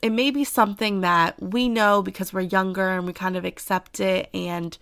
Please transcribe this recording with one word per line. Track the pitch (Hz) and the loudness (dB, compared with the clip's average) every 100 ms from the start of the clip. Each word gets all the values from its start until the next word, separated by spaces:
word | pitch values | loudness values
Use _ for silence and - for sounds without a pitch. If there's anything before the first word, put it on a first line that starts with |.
it | 226 | -2
may | 226 269 | 0 0
be | 285 277 | 0 0
something | - 214 202 214 196 | 2 2 2 -2 0
that | 180 175 165 - | 2 4 2 0
we | 190 226 247 | -4 0 0
know | 226 208 202 | 4 4 4
because | 190 - 185 | 2 -4 -6
we're | 190 | -4
younger | 180 190 190 185 190 | 0 0 0 0 0
and | 185 180 | 0 -4
we | |
kind | 170 190 185 | -4 -4 -2
of | 180 | -4
accept | - - 185 - - | -8 -2 -2 -2 -2
it, | 190 185 - | 0 0 -2
and | 190 175 175 170 - | -6 -4 -4 -6 -10